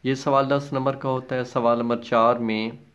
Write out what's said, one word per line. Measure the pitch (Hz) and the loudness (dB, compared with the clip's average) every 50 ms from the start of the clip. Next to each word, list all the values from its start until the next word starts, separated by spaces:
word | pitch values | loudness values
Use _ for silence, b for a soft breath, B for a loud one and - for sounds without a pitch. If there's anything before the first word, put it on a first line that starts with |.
| _ | _
ये | 127 135 | -2 -4
सवाल | 131 - 151 139 135 135 | -2 0 2 2 2 4
दस | 135 139 143 143 143 - | 2 0 -2 -2 -2 -4
नंबर | 135 131 135 135 | -2 0 -2 -2
का | 135 - 135 | -2 -4 -4
होता | 131 127 127 - 135 | -4 -4 -4 -4 -4
है। | 127 123 | -4 -4
सवाल | 123 - 131 117 117 117 120 | -2 -4 0 2 2 2 2
नंबर | 120 117 120 117 | 0 -2 -2 -4
चार | 117 - - 117 110 117 120 120 | -2 0 2 4 4 4 4 2
में | 117 113 110 107 110 113 127 - - _ | 0 -2 -2 -2 -4 -6 -8 -12 -20 _